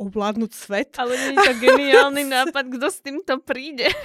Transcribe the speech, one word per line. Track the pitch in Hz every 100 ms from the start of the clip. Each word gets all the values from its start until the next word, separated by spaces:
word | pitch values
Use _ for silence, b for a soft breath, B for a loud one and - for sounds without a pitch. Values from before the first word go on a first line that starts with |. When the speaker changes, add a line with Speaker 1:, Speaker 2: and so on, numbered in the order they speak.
Speaker 1:
ovládnuť | 202 208 202 214 214
svet. | - - 202 -
Speaker 2:
Ale | - 247
nie | 254 269
je | 269
to | 269 233
geniálny | 247 262 277 262 277 277 277
Speaker 1:
<laughs> |
Speaker 2:
nápad, | 254 269 277 254
kto | 247 294
s | -
týmto | 277 285 381 262
príde. | - 254 294 262 294 605